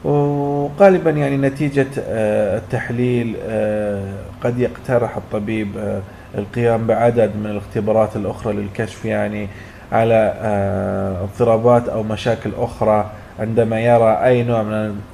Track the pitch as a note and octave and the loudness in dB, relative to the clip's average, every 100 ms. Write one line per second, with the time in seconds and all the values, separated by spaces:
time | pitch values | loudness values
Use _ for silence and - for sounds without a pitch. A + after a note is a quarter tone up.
0 | D3 D3 C#3+ C#3+ C#3+ C#3+ C#3+ C#3+ G3 F3+ | 2 2 2 0 -2 -2 -4 4 6 6
1 | D#3+ D3+ C#3 C#3 C3+ C3+ D3+ C#3+ C3+ C3+ | 2 2 0 2 0 0 0 0 0 -2
2 | G#2+ A2 G#2+ G#2+ G#2 G#2 - A#2 - A#2+ | -4 0 2 2 2 -2 -2 -6 -4 -2
3 | B2 A#2+ A#2 G2+ - A2 G#2+ G#2+ G#2 G2+ | 0 0 -2 -6 -4 -2 0 -2 -2 -4
4 | G2 G2 G2+ - A#2+ A#2+ A2+ - - B2 | -6 -10 -12 -6 -4 0 -2 -2 0 0
5 | A#2 - - A2 G#2 A2 G#2 G2 G2+ G2 | 0 -4 -6 -6 -2 -4 -4 -6 -4 -6
6 | G2 - - - G2+ B2 A#2+ A2+ A2+ A2+ | -8 -18 -10 -8 -6 0 2 2 2 4
7 | A#2+ A#2 G#2+ G#2 G#2+ G#2 - A#2 G#2 A2 | 4 4 2 0 -6 -6 -4 -4 2 2
8 | G#2+ A2+ G2 - A2+ G#2 G2+ G2+ A2 - | 2 0 -6 -4 -4 -4 -6 -6 -6 -6
9 | A2+ G#2+ G#2 G#2 G2+ - - - - A2+ | -4 -2 -2 -4 -8 -12 -18 -20 -2 2
10 | A2+ A2+ G#2+ - A2 G2+ G2 G2 F#2+ F#2+ | 4 4 4 0 -2 0 0 -2 -2 -2
11 | G2 F#2 G2 - A#2+ A2 A#2+ A#2+ A#2+ A2 | -4 -4 -6 0 2 4 6 4 2 -4
12 | G#2+ G#2+ B2 A2+ G#2+ F#2+ F#2+ - G#2+ G#2+ | -4 -2 -2 -2 -4 -4 -6 0 2 2
13 | G2+ - - - A2 A2+ A2+ A2 A#2 A#2+ | 0 -10 -18 -8 -2 0 0 2 4 6
14 | A2+ A2 B2+ B2 A#2+ A#2 G#2+ G#2+ G#2+ G2+ | 6 4 4 2 2 0 0 -2 -4 -6
15 | G2+ | -12